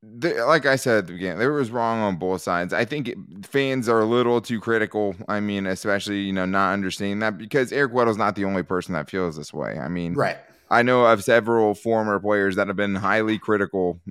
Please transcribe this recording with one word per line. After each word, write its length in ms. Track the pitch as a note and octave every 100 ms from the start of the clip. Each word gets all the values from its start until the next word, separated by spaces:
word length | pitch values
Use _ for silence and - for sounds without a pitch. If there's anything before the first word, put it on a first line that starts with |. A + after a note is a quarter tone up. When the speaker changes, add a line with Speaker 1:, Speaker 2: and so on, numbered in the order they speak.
Speaker 1:
the, 420 | A2 A#2 D#3 - A#2+
like 180 | D#3+ C#3+
I 100 | C3+
said 220 | - A2
at 80 | F2+
the 80 |
beginning, 240 | F2 F#2 E2+
there 140 | A#2+
was 180 | D3 B2
wrong 280 | A#2+ A#2 A2+
on 160 | G#2+ F2+
both 240 | F#2 F#2
sides. 300 | - F2 F2
I 120 | F2
think 240 | A2+ D3 B2
it, 100 | G2+ - F#2
fans 440 | G2 C#3 C3+ C3 A2+
are 120 | A2+
a 40 |
little 360 | A2 A#2+ A#2+ A#2+
too 200 | A2 A#2
critical. 560 | G#2+ A2+ G#2+ G#2+ G#2 F#2 -
I 120 | G#2
mean, 260 | G#2 G2+ F#2+
especially, 540 | F#2 G#2+ G2+ F#2+ G2+
you 120 | G2
know, 120 | F#2+
not 280 | F#2 G2 G2
understanding 460 | G2 F#2+ - G2+ G2+
that 160 | A2 G2
because 340 | A2 C#3+ B2
Eric 200 | A2+ C#3
Weddle's 240 | A#2+ A#2 G#2+
not 200 | G#2 G2
the 80 |
only 180 | G2 G2
person 320 | E2+ F#2 F2+
that 160 | E2+ D2
feels 260 | F#2+ F2+ D#2
this 160 | D2
way. 260 | D#2 A#1+ G#1+
I 100 | C2+
mean, 260 | F2 E2+
Speaker 2:
Right. 240 | C#3 G#2 D#2+ - _ _
Speaker 1:
I 120 | A2+
know 240 | A#2+ B2+ A#2+
of 180 | A2+
several 500 | F#2+ A#2 A2 A#2 A2
former 460 | G2+ A#2 A2+ A2 G2+
players 360 | G2+ G#2 G2 F#2+
that 100 | G2+
have 100 | F#2+
been 180 | G2+
highly 440 | F#2+ G2+ G#2+ A2 A2
critical, 640 | - G#2+ G2 G2 F2+ F2 G2